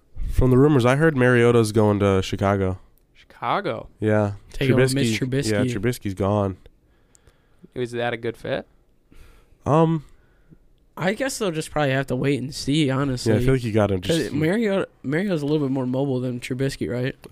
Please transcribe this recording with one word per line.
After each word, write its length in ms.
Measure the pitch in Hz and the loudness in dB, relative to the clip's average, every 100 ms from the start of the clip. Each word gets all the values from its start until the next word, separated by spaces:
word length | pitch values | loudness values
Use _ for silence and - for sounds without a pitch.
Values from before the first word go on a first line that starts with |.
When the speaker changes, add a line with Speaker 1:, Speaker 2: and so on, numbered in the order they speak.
| _ - - | _ -8 -4
Speaker 1:
From 220 | - 131 | 2 4
the 60 | 123 | 6
rumors 280 | 147 143 120 | 6 6 4
I 120 | 139 | 4
heard, 180 | 165 131 | 2 4
Mariota's 540 | 123 123 117 120 107 | 4 4 6 4 4
going 280 | 107 107 101 | 4 4 4
to 220 | 101 95 | 4 2
Chicago. 580 | 95 98 98 101 92 95 - _ _ | 0 -2 0 2 0 -4 -12 _ _
Speaker 2:
Chicago? 760 | _ _ - 120 165 180 113 - - | _ _ -8 -4 -4 -4 -8 -10 -4
Speaker 1:
Yeah. 340 | 107 107 104 101 - | 0 2 0 -4 -10
Speaker 3:
Take 160 | - 135 | -4 2
over 80 | 117 131 | 2 2
Mitch 260 | 135 117 110 | 2 0 -2
Speaker 1:
Trubisky. 320 | 131 135 110 | -2 -4 -2
Yeah, 100 | 104 | 0
Speaker 3:
Trubisky. 160 | 127 113 | -2 -2
Speaker 1:
Trubisky's 320 | 113 123 101 | -4 -4 -6
gone. 440 | 95 98 104 98 92 - _ _ _ _ _ _ _ _ _ - | -2 0 0 -2 -6 -16 _ _ _ _ _ _ _ _ _ -14
Speaker 2:
Is 180 | 127 120 | -8 -8
that 220 | 120 120 | -4 -6
a 40 | 117 | -4
good 200 | 117 113 | -8 -8
fit? 300 | 113 151 - _ _ _ _ - - - _ _ - | -8 -8 -10 _ _ _ _ -20 -20 -20 _ _ 0
Speaker 1:
Um, 400 | 151 165 160 - - _ _ _ 160 _ _ _ - | 2 2 -2 -8 -20 _ _ _ -20 _ _ _ -6
Speaker 3:
I 160 | 170 | -4
guess 240 | 214 262 - | -4 -6 -6
they'll 120 | 202 | -6
just 200 | 156 - | -6 -6
probably 200 | 151 143 | -4 -2
have 160 | 135 135 | -2 -2
to 80 | 127 | -4
wait 240 | 135 135 | -2 -2
and 120 | 127 | -4
see, 360 | - - 151 139 | -8 -2 0 0
honestly. 420 | 131 143 123 117 | 0 -2 -2 0
Speaker 1:
Yeah, 60 | 107 | 2
I 40 | |
feel 100 | 123 | 2
like 100 | 131 | 2
you 80 | 120 | 2
gotta 240 | 107 101 92 | 2 2 0
Speaker 3:
'Cause 180 | 95 165 | 0 -2
Speaker 1:
just 160 | 104 | -2
Speaker 3:
Mariota, 540 | 147 156 214 214 196 - _ | -2 0 0 0 -2 -4 _
Mariota's 380 | 131 151 208 165 | -6 -4 -2 -2
a 40 | 143 | 0
little 200 | 151 135 | 0 0
bit 60 | |
more 140 | 135 127 | -2 -2
mobile 340 | 127 143 127 | -2 -2 -2
than 200 | 127 123 | -4 -6
Trubisky, 500 | - 127 135 - 92 | -6 -4 -4 -4 -6
right? 240 | 120 131 - - | -4 -4 -8 -4